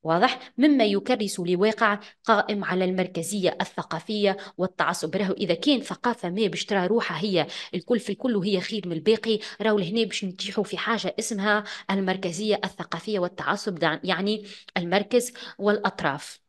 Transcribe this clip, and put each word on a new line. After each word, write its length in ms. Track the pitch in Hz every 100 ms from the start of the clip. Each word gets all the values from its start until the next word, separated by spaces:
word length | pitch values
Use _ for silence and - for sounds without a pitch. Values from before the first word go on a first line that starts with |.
واضح؟ 360 | 160 170 247 - - -
مما 260 | 302 277
يكرس 540 | 214 202 202 247 202 -
لواقع 600 | 175 180 214 214 220 208 - _
قائم 420 | - 208 202 208
على 200 | 190 185
المركزية 720 | 185 185 185 170 165 208 180 -
الثقافية 760 | - - - 160 - 208 202 196 - -
والتعصب. 580 | 180 - 151 175 156
راهو 180 | 190 196
إذا 200 | - 180
كان 280 | 170 285 262
ثقافة 480 | - 185 247 226 175
ما 180 | 185 208
باش 180 | 160
ترى 220 | - 202 180
روحها 300 | 226 - 156
هي 280 | 208 175 147 - -
الكل 260 | 180 - 240
في 120 | -
الكل 240 | 196 254
وهي 260 | 208 185 190
خير 260 | 180 220 180
من 40 |
الباقي، 460 | 165 160 220 226 214 - -
راهو 180 | 214 208
لهنا 240 | 170 226
باش 220 | 220 -
نتيحوا 380 | 190 180 196 220
في 140 | 196 185
حاجة 380 | - 226 185 -
اسمها 440 | 220 208 208 208 208 - -
المركزية 680 | 196 190 190 190 165 214 202
الثقافية 560 | 185 - 180 165 220 208
والتعصب، 560 | 175 - 139 196 220
دع-، 240 | 170 165 156
يعني 420 | 156 170 196 214 202 - - 185
المركز 560 | 170 190 202 247 240 - - -
والأطراف. 840 | 202 208 - - 151 139 - -